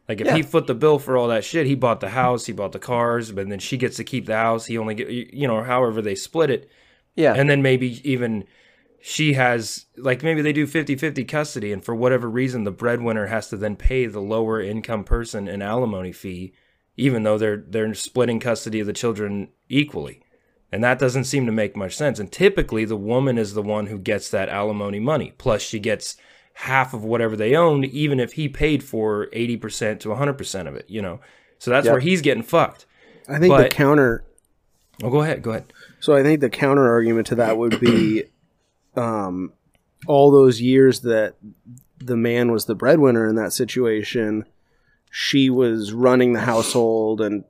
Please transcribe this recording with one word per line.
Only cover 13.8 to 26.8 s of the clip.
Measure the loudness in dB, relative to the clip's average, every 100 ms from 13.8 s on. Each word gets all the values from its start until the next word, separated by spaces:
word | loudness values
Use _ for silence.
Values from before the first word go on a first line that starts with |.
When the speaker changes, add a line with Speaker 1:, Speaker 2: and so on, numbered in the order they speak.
| 0 0 -2
Speaker 1:
the | -4
lower | -4 -2 -2 -2
income | -4 -6 -6 -8 -2
person | -4 -4 -10 -8
an | -8
alimony | -6 -4 -4 -6 -10
fee, | -12 -12 -12 -14 _ _ _ _ -4
even | 0 0
though | 0 0
they're, | 0 -4 -6
they're | -4 -4
splitting | -4 -6 -2 0 -2
custody | -2 -4 -4 -6
of | -4
the |
children | -4 -4 -4 -4 -6 -8 _ -4
equally. | 0 0 -4 -12 -14 _ _ _ _ _
And | -2
that | 0 2
doesn't | 0 0 -2
seem | -2 -2
to |
make | -2 -2 -4
much | -10 -4
sense. | -4 -2
And | -6
typically, | 0 2 2 -2 -2
the | -2 -4
woman | -2 0 2 0
is | -2
the | -4
one | -4 -4 -4
who | -6
gets | -4 -4 -2
that | -4 -4
alimony | -4 -4 -4 -6 -4
money. | -2 -2 -4 -6
Plus, | -2 -2
she | -2 -6
gets | -4 -4 -6 -16 _ _ _ -14
half | -2 0